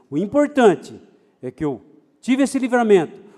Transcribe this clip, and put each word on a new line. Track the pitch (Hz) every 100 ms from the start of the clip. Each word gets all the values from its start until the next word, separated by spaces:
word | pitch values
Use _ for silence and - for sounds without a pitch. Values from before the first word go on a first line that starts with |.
| -
O | 143
importante | 202 285 285 277 226 165 - - - _ _ _
é | 123
que | 127
eu | 156 110 - _ _ _
tive | - 262
esse | 269 269
livramento. | 247 247 226 190 143 - -